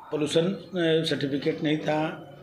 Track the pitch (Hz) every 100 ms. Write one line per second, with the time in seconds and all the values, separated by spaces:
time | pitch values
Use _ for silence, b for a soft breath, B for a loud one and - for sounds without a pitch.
0 | - 151 147 165 175 196 - 180 165 160
1 | - 139 139 139 156 156 151 151 151 151
2 | 156 165 - -